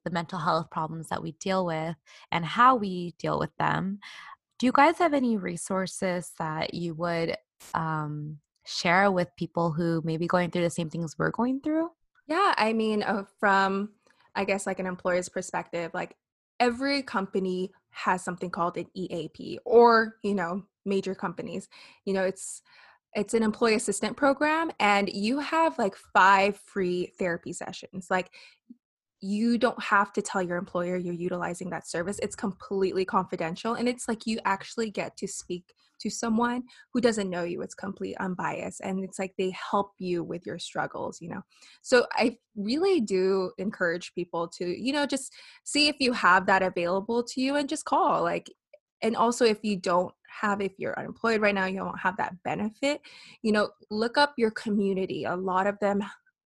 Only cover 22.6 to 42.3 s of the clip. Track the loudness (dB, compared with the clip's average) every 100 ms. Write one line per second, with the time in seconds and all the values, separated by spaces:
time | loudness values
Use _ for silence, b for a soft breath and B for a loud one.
22.6 | b b b b _ -4 0 2 2 2
23.6 | 2 2 0 -2 -2 2 2 4 2 0
24.6 | -2 2 4 4 2 -2 0 0 0 2
25.6 | 2 2 -2 -4 0 6 8 8 6 0
26.6 | -6 -4 -2 -2 -4 -4 -2 -4 -6 -10
27.6 | -10 -12 -14 -12 -2 -2 -2 B B B
28.6 | -20 -20 _ _ _ -12 -4 0 2 2
29.6 | 2 0 2 2 2 -2 -2 -2 -2 -4
30.6 | -4 -4 -2 -2 -4 -4 -4 -4 -4 -6
31.6 | -8 -10 -6 -4 -4 -4 -6 -4 -6 -6
32.6 | -4 -2 0 0 0 0 0 -4 -4 -4
33.6 | -4 -2 -2 -2 -4 -6 -4 -4 -2 -4
34.6 | -6 -6 -6 -4 -8 -8 -10 -10 -8 -10
35.6 | -10 _ _ -8 -8 -4 -2 0 0 -2
36.6 | -8 B B 2 2 2 -2 -2 -4 -6
37.6 | -8 -10 -10 -8 -8 -6 -6 -4 -4 -4
38.6 | -8 -8 -6 -6 -6 -8 -8 -4 -4 -4
39.6 | -2 -2 -2 -4 -4 -4 -4 -8 -8 -10
40.6 | -8 -6 -6 -6 -8 -10 -12 -12 -14 b
41.6 | b b 4 4 4 0 0